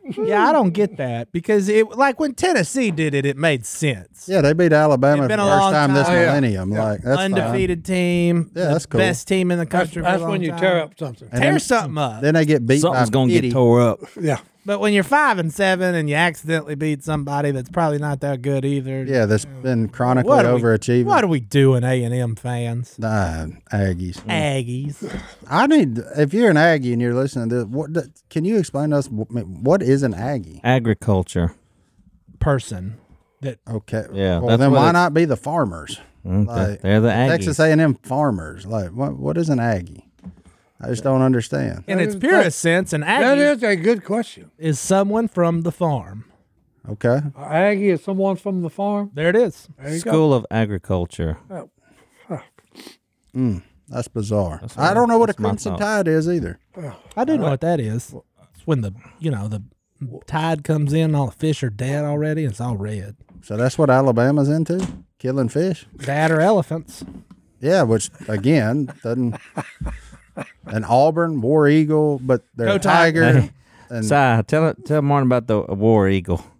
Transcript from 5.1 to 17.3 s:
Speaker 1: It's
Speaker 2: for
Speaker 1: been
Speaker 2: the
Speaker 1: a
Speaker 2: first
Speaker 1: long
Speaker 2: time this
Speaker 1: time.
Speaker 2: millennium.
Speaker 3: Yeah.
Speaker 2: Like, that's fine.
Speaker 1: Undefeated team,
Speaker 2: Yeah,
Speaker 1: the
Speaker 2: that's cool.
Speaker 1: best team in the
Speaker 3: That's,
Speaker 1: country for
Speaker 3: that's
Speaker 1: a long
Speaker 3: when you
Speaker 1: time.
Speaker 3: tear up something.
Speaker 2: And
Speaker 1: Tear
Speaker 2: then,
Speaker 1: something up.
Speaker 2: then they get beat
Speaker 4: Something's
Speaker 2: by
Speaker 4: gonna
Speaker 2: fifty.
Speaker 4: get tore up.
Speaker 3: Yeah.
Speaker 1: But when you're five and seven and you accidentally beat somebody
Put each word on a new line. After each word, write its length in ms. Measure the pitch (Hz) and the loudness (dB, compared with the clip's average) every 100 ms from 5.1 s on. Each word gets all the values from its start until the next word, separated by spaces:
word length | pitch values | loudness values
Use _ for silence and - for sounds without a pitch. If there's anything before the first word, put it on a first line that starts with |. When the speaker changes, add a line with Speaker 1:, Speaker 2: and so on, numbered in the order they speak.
Speaker 1:
It's 100 | 147 | 4
Speaker 2:
for 40 | 135 | 2
Speaker 1:
been 100 | 208 | 0
Speaker 2:
the 60 | 202 | 4
Speaker 1:
a 40 | |
Speaker 2:
first 120 | 196 | 4
Speaker 1:
long 100 | 196 | 4
Speaker 2:
time 220 | 151 143 | 4 4
this 140 | 139 147 | 2 2
Speaker 1:
time. 80 | 175 170 | 4 4
Speaker 2:
millennium. 460 | 147 131 98 92 | 2 0 -2 -2
Speaker 3:
Yeah. 100 | 107 | -2
Speaker 2:
Like, 180 | 110 104 | -2 -4
that's 120 | 101 143 | -2 0
fine. 120 | 190 | 0
Speaker 1:
Undefeated 520 | 190 113 120 185 175 160 | 0 -2 -2 -2 -4 -4
team, 680 | 185 180 175 170 170 165 | -2 0 2 2 0 -2
Speaker 2:
Yeah, 120 | - 175 | -4 -2
Speaker 1:
the 40 | |
Speaker 2:
that's 120 | 151 - | -2 -2
cool. 140 | - | 0
Speaker 1:
best 300 | 185 170 - | 0 0 -2
team 200 | 190 180 | 0 0
in 100 | 175 | -2
the 40 | |
Speaker 3:
That's, 80 | 165 | -2
Speaker 1:
country 300 | 180 170 170 | -2 -2 -2
for 80 | 170 | -2
Speaker 3:
that's 100 | 185 | 0
Speaker 1:
a 40 | |
long 80 | 165 | -2
Speaker 3:
when 100 | 196 | -2
you 80 | 170 | -4
Speaker 1:
time. 100 | 170 | 0
Speaker 3:
tear 220 | 185 175 | 0 0
up 180 | 151 _ | -2 _
something. 300 | 147 117 120 | -12 -12 -8
Speaker 2:
And 100 | 120 | 0
Speaker 1:
Tear 100 | 135 | 2
Speaker 2:
then, 80 | - | 2
Speaker 1:
something 360 | - 240 196 151 | 2 0 0 -4
up. 240 | 135 110 | -4 -2
Speaker 2:
then 120 | 139 | 2
they 120 | 160 156 | 2 4
get 200 | 151 117 | 2 4
beat 160 | 135 | 2
Speaker 4:
Something's 300 | 160 147 120 | 4 2 2
Speaker 2:
by 20 | |
Speaker 4:
gonna 180 | 123 127 | 2 4
Speaker 2:
fifty. 160 | 117 127 | 2 2
Speaker 4:
get 60 | |
tore 260 | 123 123 117 | 2 4 6
up. 220 | 120 107 - - | 4 0 -8 -6
Speaker 3:
Yeah. 200 | 165 131 - _ 196 | -4 -4 -6 _ -6
Speaker 1:
But 140 | 202 | -2
when 140 | 208 | 2
you're 100 | 202 | 2
five 360 | 185 285 294 202 | 2 2 2 0
and 140 | 165 | -4
seven 400 | 147 196 185 185 | -2 0 2 0
and 140 | 175 151 | 0 0
you 60 | 147 | 0
accidentally 600 | 175 156 151 160 147 147 | 0 -2 -4 -4 -4 -4
beat 280 | 156 147 | -4 -4
somebody 480 | 147 151 143 | -4 -6 -4